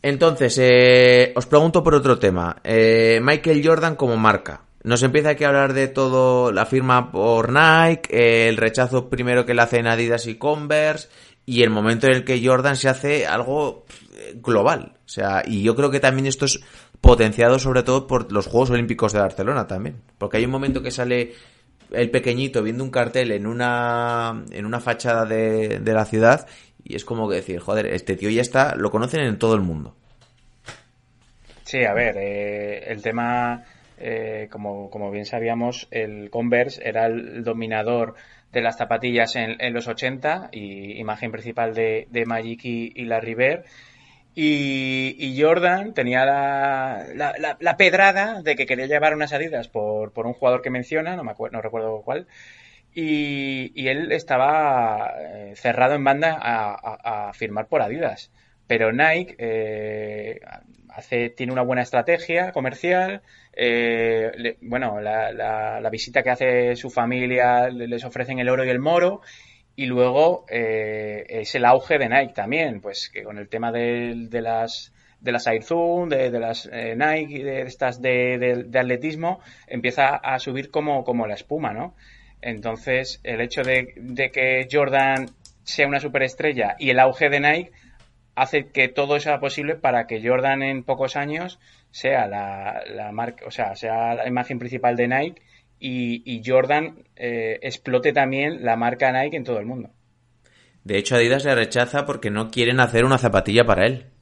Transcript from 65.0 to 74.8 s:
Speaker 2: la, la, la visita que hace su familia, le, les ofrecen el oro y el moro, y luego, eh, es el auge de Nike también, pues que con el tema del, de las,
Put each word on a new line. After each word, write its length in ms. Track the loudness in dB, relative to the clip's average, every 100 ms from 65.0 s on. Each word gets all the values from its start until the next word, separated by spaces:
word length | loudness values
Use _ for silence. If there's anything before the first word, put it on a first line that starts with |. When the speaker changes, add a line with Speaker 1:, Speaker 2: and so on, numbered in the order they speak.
Speaker 2:
la, 320 | -4 -4 -4
la, 480 | -4 -6 -4 -6 -6
la 100 | -6
visita 320 | -8 -4 -2
que 80 | -2
hace 460 | -2 0 2 0 -2
su 120 | -6
familia, 800 | -4 -2 -2 -2 0 2 2 0
le, 200 | -4 -8
les 160 | -8
ofrecen 340 | -8 -10 -8 -4
el 100 | -2
oro 160 | -2
y 60 | 0
el 80 | -2
moro, 440 | 0 2 0 -2 -14 -20 -20 _ _ -10
y 100 | -4
luego, 580 | 2 2 4 2 2 -6
eh, 720 | -4 -2 -2 -4 -6 -8 -10 -10
es 260 | -10 -6
el 100 | 0
auge 320 | 4 4 4 0
de 100 | 2
Nike 260 | 2 0
también, 460 | -4 -4 -2 -4 -4
pues 280 | -10 -12 -12
que 140 | -14
con 160 | -14 -16
el 100 | -10
tema 240 | -6 -4
del, 560 | -2 -2 -4 -6 -8 -8
de 140 | -8
las, 500 | -4 -4 -4 -8